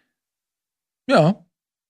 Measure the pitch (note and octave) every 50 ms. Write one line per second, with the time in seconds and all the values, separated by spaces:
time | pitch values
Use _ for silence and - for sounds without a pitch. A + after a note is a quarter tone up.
0 | _ _ _ _ _ _ _ _ _ _ _ _ _ _ _ _ _ _ _ _
1 | - - C4+ G3 D3+ E3+ A3 - _ _ _ _ _ _ _ _ _ -